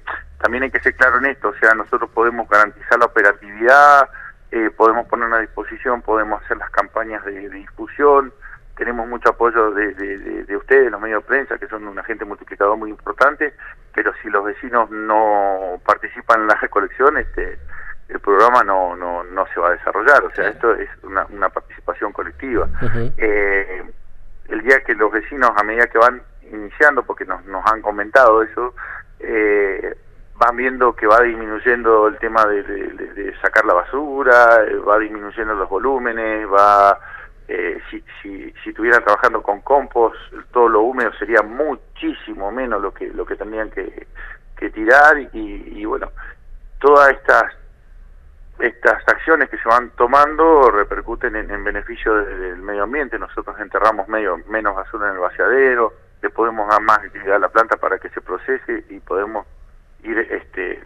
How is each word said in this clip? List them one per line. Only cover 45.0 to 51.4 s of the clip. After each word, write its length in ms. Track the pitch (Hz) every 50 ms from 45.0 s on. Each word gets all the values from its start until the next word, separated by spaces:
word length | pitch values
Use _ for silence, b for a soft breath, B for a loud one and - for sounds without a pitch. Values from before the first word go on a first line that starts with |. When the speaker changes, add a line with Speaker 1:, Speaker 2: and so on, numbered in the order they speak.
| 147 151 156 147
Speaker 1:
y, 100 | 123 - -
y 520 | 110 107 104 101 107 - - - 104 104
bueno, 260 | 113 131 - - - B B B B B B - - - - - - - -
todas 320 | - 143 147 143 143 139
estas, 340 | 135 - - - 123 117 107 - - - - - - _ _ - - - - - - - - - - - - - - -
estas 480 | - 117 - - - 120 110 - - 120
acciones 420 | 110 - - 160 160 151 135 -
que 80 | 113 110
se 100 | - 117
van 220 | 117 123 123 117
tomando 800 | - - 123 120 135 143 147 151 156 151 160 165 160 143 131 117
repercuten 640 | 101 104 98 - 101 98 101 113 117 117 - 117 107
en, 140 | 110